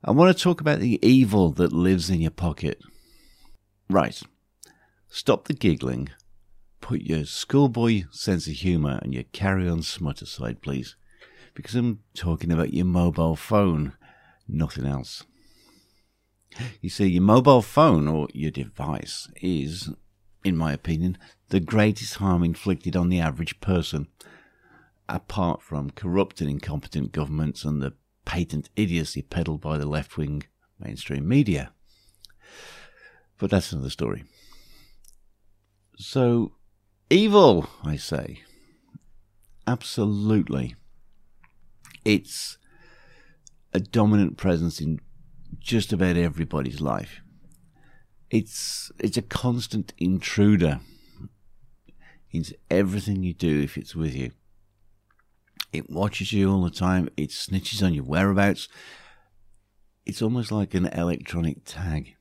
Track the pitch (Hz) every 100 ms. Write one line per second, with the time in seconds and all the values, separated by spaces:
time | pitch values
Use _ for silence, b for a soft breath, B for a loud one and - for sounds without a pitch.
0 | - 117 180 180 180 175 151 143 104 113
1 | - 131 120 104 87 69 87 78 92 95
2 | 82 90 80 - 87 76 80 - - b
3 | b b b b b - _ _ _ 95
4 | 67 - - _ _ _ - b b b
5 | b - - 110 - 143 104 76 64 62
6 | 71 - _ - _ - - _ - 90
7 | - 80 73 - - 139 139 117 117 110
8 | 87 - - 90 80 73 92 85 71 67
9 | - 64 64 - 98 95 90 82 80 -
10 | 80 - - - 60 58 - 67 62 -
11 | b b b b b - - 117 120 107
12 | _ - 87 80 85 82 85 - 90 87
13 | 87 80 82 78 - 107 101 80 71 -
14 | b b b b - 76 78 - 67 69
15 | 62 - - b b b b b b b
16 | b _ _ _ _ B 123 101 92 -
17 | 101 90 95 117 131 131 107 - 156 87
18 | 73 78 73 - 78 73 60 - 71 73
19 | - - - - 92 85 69 87 - -
20 | _ _ _ _ 98 85 80 71 - 80
21 | 90 92 b b _ 101 80 110 107 104
22 | - - 101 87 85 82 - 87 90 90
23 | 87 90 80 67 82 - - 90 80 78
24 | 76 _ b b b b b b b b
25 | - - _ - 87 - - 76 69 -
26 | 92 92 98 - 76 71 - 73 - 80
27 | 64 - 73 76 78 - - 76 67 -
28 | _ _ - 87 87 76 - - 104 85
29 | 76 - - - 82 76 76 76 73 76
30 | 73 - 73 73 - _ _ _ - -
31 | - 69 76 131 147 71 67 _ _ B
32 | B B B B B B B B B B
33 | B B B _ 98 101 - 80 65 -
34 | 64 50 - b b b b b b b
35 | - _ _ _ _ _ _ _ _ _
36 | - 135 123 120 110 - _ _ _ _
37 | _ 170 214 208 165 90 73 - - 73
38 | - 73 - - b b b b b -
39 | _ - _ _ _ - - 120 - -
40 | 104 101 104 107 - 65 62 - - -
41 | - - - - - _ - - - -
42 | - 101 - - - - b b b b
43 | b b b b b _ _ - 92 117
44 | 107 104 95 - 95 85 85 - 78 78
45 | - - - - - - - 117 98 98
46 | 92 87 85 80 80 78 67 71 73 52
47 | - - - _ - - _ b b b
48 | b _ - 113 - - - - - -
49 | 104 - - - 127 120 110 110 - -
50 | 90 95 - - 104 104 82 69 B B
51 | B B - _ - - - _ _ -
52 | b b _ 87 80 - _ 90 101 101
53 | 104 95 90 82 85 73 73 - - 85
54 | 80 65 64 - _ _ _ _ _ _
55 | _ _ _ _ _ _ - - - 76
56 | 101 - 98 107 98 98 87 - 90 92
57 | 85 - 76 - - 95 - 104 95 78
58 | 65 78 98 98 101 92 - B B B
59 | B B B _ - _ _ _ _ _
60 | - 95 110 123 110 110 98 95 87 -
61 | 87 76 - 85 82 67 - - 90 76
62 | 67 _